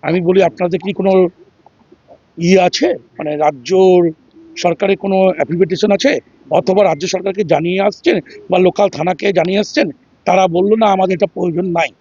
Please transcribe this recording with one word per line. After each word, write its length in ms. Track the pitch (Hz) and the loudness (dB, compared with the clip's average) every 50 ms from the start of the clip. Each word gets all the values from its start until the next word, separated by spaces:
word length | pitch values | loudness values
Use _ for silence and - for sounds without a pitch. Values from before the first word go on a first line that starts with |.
| - | -4
আমি 180 | - 160 185 | -2 -2 -2
বলি, 220 | 175 165 185 190 190 | 0 2 2 2 2
"আপনাদের 380 | 170 - - 185 175 170 180 | 2 0 -2 -4 -4 -4 -4
কি 120 | - 196 196 | -6 -6 -6
কোনো 360 | - 185 196 190 185 185 170 - _ - _ _ _ _ _ _ _ _ _ - _ _ _ - _ _ _ _ - | -2 0 2 2 2 2 0 -2 _ -20 _ _ _ _ _ _ _ _ _ -20 _ _ _ -20 _ _ _ _ -4
ইয়ে 220 | 170 170 185 190 | 0 2 4 4
আছে, 340 | 180 180 - - 277 349 - | 4 2 0 0 -2 -2 -2
মানে 420 | - - _ _ - 156 151 151 | -4 -8 _ _ -10 -8 -6 -4
রাজ্য 640 | 147 151 151 147 131 120 123 185 185 190 185 180 180 175 165 160 _ _ _ _ - - - - | 0 0 -2 -2 -2 -6 -2 2 4 4 6 6 4 2 0 -2 _ _ _ _ -20 -20 -20 -16
সরকারের 400 | - - 175 - - 202 196 196 | -4 -2 -2 -2 0 -2 -2 -2
কোনো 240 | 190 - 196 190 190 | -2 -2 -2 0 2
অ্যাফিডেভিটেশন 720 | 190 190 175 151 151 - 156 170 190 165 185 165 - 208 196 | 2 2 2 0 -4 -4 0 -2 0 0 0 -2 0 0 0
আছে 260 | 196 - 277 226 135 _ _ _ _ _ - | 0 0 0 -2 -2 _ _ _ _ _ -2
অথবা 340 | 151 165 - - 185 190 202 | -2 -2 0 0 0 0 0
রাজ্য 240 | 185 160 143 165 185 | 0 -2 -2 -6 -6
সরকারকে 360 | - 185 180 196 185 196 208 | -6 -6 -6 -6 -4 -4 -2
জানিয়ে 380 | 151 165 143 160 170 180 190 196 | 0 0 0 0 -2 -2 0 -2
আসছেন 380 | 208 196 - _ - - 185 - - - - - - | -2 -2 -2 _ 0 0 0 -4 -8 -20 -20 -6 -2
বা 80 | 180 180 | 0 2
লোকাল 300 | 185 180 170 - 208 196 | 2 2 2 2 0 0
থানাকে 440 | - - 185 175 185 180 - 202 190 | 0 -4 -4 -4 -4 -2 -2 -2 0
জানিয়ে 260 | 175 160 175 190 196 | 0 0 0 0 -2
আসছেন?" 320 | 208 - - 302 320 175 - _ _ _ _ _ _ | -2 -2 -2 -2 -2 -2 -4 _ _ _ _ _ _
তারা 240 | - 180 190 190 185 | 0 2 2 2 2
বললো, 280 | 160 175 185 202 214 | 0 0 0 0 2
"না, 100 | 226 226 | 2 2
আমাদের 280 | 208 196 190 190 185 190 | 2 2 2 0 -2 0
এটা 120 | 160 208 | -2 -2
প্রয়োজন 400 | 185 _ 190 180 180 160 165 185 | -4 _ -4 -4 -4 -2 -4 -4
নাই।" 220 | 185 170 165 160 131 98 _ | -2 -2 -2 -2 -4 -6 _